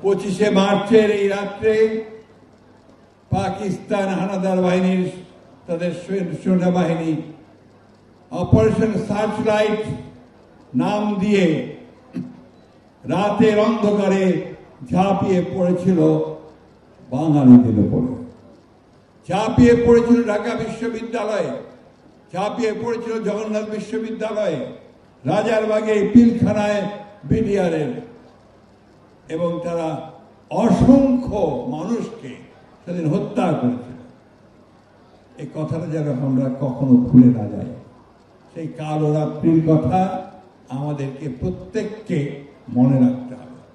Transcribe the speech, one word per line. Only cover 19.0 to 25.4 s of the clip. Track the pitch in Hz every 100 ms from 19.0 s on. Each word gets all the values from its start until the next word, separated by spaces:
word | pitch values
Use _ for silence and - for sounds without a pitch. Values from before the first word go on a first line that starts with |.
| _ _ -
ঝাঁপিয়ে | 185 220 247 240 233 233
পড়েছিল | 233 233 240 214
ঢাকা | 208 233
বিশ্ববিদ্যালয়ে, | 220 226 - 233 220 220 226 208 208 151 117 - - - _ - - _
ঝাঁপিয়ে | 175 208 - 220 202
পড়েছিল | 233 226 226 220
জগন্নাথ | 190 208 220 214 214
বিশ্ববিদ্যালয়ে, | 214 - 220 220 214 214 214 196 147 123 - - - _ _
রাজারবাগে | 135 190